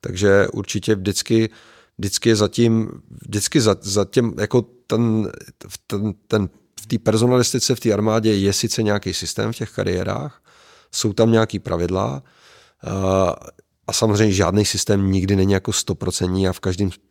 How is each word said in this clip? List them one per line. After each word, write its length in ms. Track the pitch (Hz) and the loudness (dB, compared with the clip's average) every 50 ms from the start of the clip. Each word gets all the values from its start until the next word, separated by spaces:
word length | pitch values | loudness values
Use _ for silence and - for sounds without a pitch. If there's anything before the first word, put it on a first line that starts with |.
Takže 480 | - - 90 90 98 101 98 101 101 - - | -8 -8 -4 0 2 4 4 4 4 2 -2
určitě 420 | - 98 - - 107 - - 107 | -8 -8 -6 -6 -6 -2 -2 -2
vždycky, 560 | 98 92 101 98 - - - 117 113 113 107 - - - - _ _ _ _ _ - | 0 0 -4 -4 -4 -2 0 2 2 2 0 -4 -14 -20 -20 _ _ _ _ _ -8
vždycky 300 | - 98 - - - 117 | -6 -6 -6 0 2 2
je 80 | 113 | 4
zatím, 540 | 104 104 101 - - 120 117 113 113 110 - - - - _ - - - | 4 2 0 2 2 2 2 2 2 -2 -4 -10 -16 -20 _ -20 -20 -14
vždycky 380 | - 104 104 - - - 160 | -6 -6 -4 -4 0 0 2
za, 160 | 117 107 98 - | 2 2 0 0
za 240 | - 104 98 104 98 | -2 -4 -2 -2 -2
těm, 300 | - - 131 120 113 87 67 | 0 0 0 0 0 -2 -4
jako, 240 | 104 104 - 123 117 - _ _ _ | -4 0 0 0 0 0 _ _ _
ten, 440 | _ - 110 120 113 110 110 104 - - - - - - _ - 95 | _ -2 0 2 2 2 0 -2 -4 -8 -12 -18 -20 -20 _ -20 -18
v 100 | - - _ | -18 -18 _
ten, 260 | _ - 101 104 107 92 _ _ _ | _ -6 -4 -4 -4 -6 _ _ _
ten, 200 | - 107 98 87 _ _ _ _ _ - | -2 -2 -2 -2 _ _ _ _ _ -20
v 60 | - | -8
té 120 | - - 117 | -4 -6 -2
personalistice, 760 | - - 107 110 117 123 127 127 120 - - 127 - - 127 | 0 0 2 2 4 4 4 4 2 2 0 -2 0 -2 -2
v 60 | 110 | 0
té 120 | - 113 104 | 0 0 0
armádě 420 | 101 107 110 110 113 107 110 107 | 2 0 0 0 2 2 2 2
je 180 | 98 95 98 98 | 2 2 2 0
sice 300 | - - 113 - - 110 | 0 -2 -4 -2 -2 0
nějaký 320 | 104 104 104 - 92 82 | 0 0 -2 -2 -6 -6
systém 380 | - - 82 - - 107 113 117 | -6 -8 -8 -6 -4 -4 -4 -4
v 40 | |
těch 140 | - 113 104 | -6 -10 -8
kariérách, 680 | - - 101 98 92 90 92 98 101 113 139 147 - _ _ _ _ _ _ _ - _ _ _ - | -6 -4 -2 -2 -2 -2 -2 -4 -6 -6 -8 -10 -14 _ _ _ _ _ _ _ -20 _ _ _ -8
jsou 180 | - - 110 98 | -4 -2 -2 2
tam 200 | - 113 113 113 | 4 4 4 6
nějaký 260 | 113 110 - - 98 | 4 2 0 -2 -8
pravidla, 640 | - - 90 85 87 87 92 92 98 117 135 - 131 _ _ _ _ - - - _ _ _ _ - | -6 -4 -2 -2 -2 -2 0 -2 -2 -2 -4 -8 -12 _ _ _ _ -20 -20 -20 _ _ _ _ -10
eh, 640 | - 104 98 95 95 95 95 95 87 - - - - _ _ _ _ _ _ _ | -8 -6 -4 0 2 2 4 2 2 0 -4 -10 -20 _ _ _ _ _ _ _
a 60 | - - | -6 -2
samozřejmě 400 | - 117 110 104 104 110 107 95 | 0 2 2 4 4 4 4 4
žádný 320 | 95 95 82 92 104 104 | 4 2 4 4 2 2
systém 480 | - - 101 - - 104 98 98 95 95 | 2 0 -4 -2 0 0 2 2 2 2
nikdy 240 | 98 90 95 101 | 2 2 2 2
není 160 | 95 95 98 101 | 2 4 2 2
jako 200 | 95 - - 107 | 0 0 -2 -4
stoprocentní 760 | - - - 95 - - 90 90 - - 90 92 95 95 92 | -4 -2 -4 -6 -4 -4 -6 -4 -2 -2 -2 0 0 0 0
a 40 | 90 | -2
v 80 | - | -2
každém 300 | - 95 90 90 101 95 90 - _ _ | -4 -4 -2 0 -2 -2 -2 -8 _ _